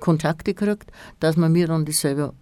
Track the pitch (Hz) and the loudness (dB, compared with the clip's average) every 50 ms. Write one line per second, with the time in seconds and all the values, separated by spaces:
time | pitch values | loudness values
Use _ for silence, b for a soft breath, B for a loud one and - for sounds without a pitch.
0 | - - 165 156 - 151 160 156 - - 190 - 208 208 208 208 - - B B | 0 0 0 2 0 -2 -4 -2 -4 -6 -4 -2 -2 -2 -2 -4 -8 -14 B B
1 | B B B _ - 160 160 170 165 160 160 175 175 165 165 160 156 147 156 - | B B B _ -2 0 2 2 2 4 4 2 2 2 0 -2 -2 -2 -2 -2
2 | - 151 139 143 147 143 - - | -2 -2 -2 -2 -4 -6 -8 -10